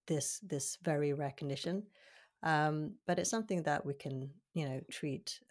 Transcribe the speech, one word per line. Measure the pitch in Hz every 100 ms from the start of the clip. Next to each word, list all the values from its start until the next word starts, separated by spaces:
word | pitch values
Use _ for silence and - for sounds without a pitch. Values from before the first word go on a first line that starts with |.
| -
this, | 151 - -
this | 190 143 - -
very | - 147 147
rare | 143 143 -
condition. | 143 139 170 190 208 - - - - _
Um, | 160 151 151 151 151 - -
but | 175
it's | 175
something | 226 220 180
that | 151 147
we | 143
can, | 139 - 131 139 - _
you | 170 143
know, | 131 -
treat, | - 151 135 - - _